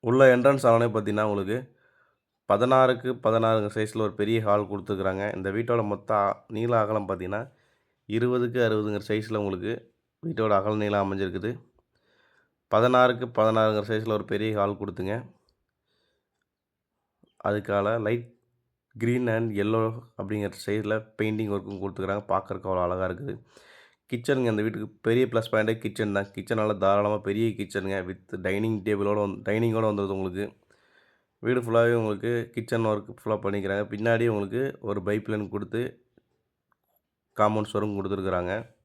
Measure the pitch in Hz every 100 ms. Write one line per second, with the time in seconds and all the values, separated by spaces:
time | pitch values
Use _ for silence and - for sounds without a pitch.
0 | 117 127 135 123 139 135 127 117 117 107
1 | 104 107 107 101 95 120 127 _ _ _
2 | _ _ _ _ - 101 123 131 127 120
3 | 127 120 110 113 113 110 104 110 107 117
4 | 107 - 104 113 107 104 95 101 98 95
5 | 95 95 104 92 95 101 117 117 104 101
6 | - 107 101 - _ 110 117 117 104 110
7 | 95 95 90 104 135 _ _ _ _ _
8 | - 110 123 123 120 123 113 107 107 104
9 | 104 107 107 110 101 92 98 117 - _
10 | _ _ 165 113 110 98 104 107 104 101
11 | 98 98 95 95 104 123 _ _ _ _
12 | _ _ _ _ _ _ _ 107 123 127
13 | 127 120 123 117 110 110 110 107 101 110
14 | 113 107 95 101 110 107 101 98 98 90
15 | 95 113 123 _ _ _ _ _ _ _
16 | _ _ _ _ _ _ _ _ _ _
17 | _ _ _ _ - 104 104 101 101 117
18 | 107 120 120 _ _ _ _ _ _ 110
19 | 117 123 123 113 117 101 101 113 110 117
20 | - - 98 107 101 - - 107 104 110
21 | 110 - 107 107 107 101 101 98 98 87
22 | 95 101 101 95 - 95 95 92 87 92
23 | 92 87 139 92 - - - - _ _
24 | _ 120 120 135 120 107 110 107 107 _
25 | 113 120 127 120 113 110 107 113 110 98
26 | 104 101 101 - 98 110 107 101 95 101
27 | 104 104 98 104 113 107 95 101 95 98
28 | 87 92 _ 90 92 101 110 110 101 101
29 | 101 104 101 95 - 110 117 113 110 101
30 | 98 95 95 90 104 _ _ _ _ _
31 | _ _ _ _ - 123 117 117 117 117
32 | 110 104 113 120 117 - 117 117 110 104
33 | 104 - 107 104 98 101 95 101 104 104
34 | 113 113 117 104 101 117 135 - 107 101
35 | 92 107 107 107 98 101 101 113 127 -
36 | _ _ _ _ _ _ _ _ _ _
37 | _ _ _ - 104 107 107 104 107 101
38 | 95 98 95 90 90 104 120 _